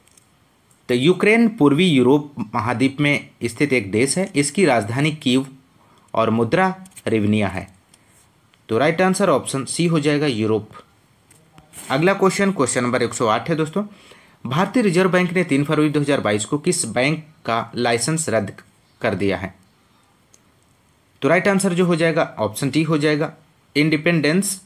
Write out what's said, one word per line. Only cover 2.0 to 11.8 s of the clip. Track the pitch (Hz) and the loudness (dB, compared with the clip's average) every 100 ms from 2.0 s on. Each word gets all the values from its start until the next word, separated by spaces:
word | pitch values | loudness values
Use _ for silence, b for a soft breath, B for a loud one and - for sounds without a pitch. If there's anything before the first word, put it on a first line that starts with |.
| 120 147 147 - 107 120 | 4 2 0 -12 -8 -4
महाद्वीप | 113 117 131 135 | -2 0 -2 0
में | 147 139 - _ 117 | -2 -2 -6 _ -8
स्थित | - 147 | -2 0
एक | 127 98 | 0 0
देश | 104 135 180 | 0 0 -2
है, | 196 143 | -2 -2
इसकी | 143 - 170 | -2 0 2
राजधानी | 117 107 123 156 | 2 0 -2 -2
कीव | 156 127 127 139 - _ _ b b b | -2 0 0 -2 -14 _ _ b b b
और | 113 110 | -2 0
मुद्रा | 113 117 165 190 180 - - 127 | 0 0 2 0 -2 -14 -12 -4
रिवनिया | 113 104 107 98 | 0 0 0 -2
है। | 87 92 - _ b b b b _ _ _ - | -6 -12 -20 _ b b b b _ _ _ -6
तो | 113 | 0
राइट | 147 165 | 0 2
आंसर | 185 185 190 | 0 2 2
ऑप्शन | 131 98 135 117 | 0 0 -6 -6
सी | - 170 | -2 0
हो | 165 | 0
जाएगा, | 147 147 151 | 0 0 0
यूरोप। | 110 107 110 107 - - _ _ _ _ - _ - _ - | -2 0 -2 -4 -18 -20 _ _ _ _ -20 _ -20 _ -20